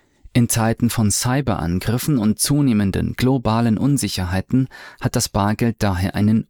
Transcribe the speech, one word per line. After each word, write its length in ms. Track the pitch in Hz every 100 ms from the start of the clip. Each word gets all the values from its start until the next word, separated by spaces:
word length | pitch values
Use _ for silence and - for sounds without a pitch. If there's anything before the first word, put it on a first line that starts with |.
| _ _ -
In 140 | - 120
Zeiten 400 | 120 113 113 120
von 220 | - 107
Cyberangriffen 1080 | - 123 131 127 92 80 90 - 120 - 143
und 220 | 104 107
zunehmenden 800 | - 143 143 107 101 85 82 -
globalen 600 | 123 135 113 110 117 107
Unsicherheiten 920 | 131 139 101 - 87 92 - 127 131 - - -
hat 160 | -
das 140 | 123 -
Bargeld 540 | 107 101 107 120 110
daher 320 | 104 90 90
einen 320 | - 104 110 -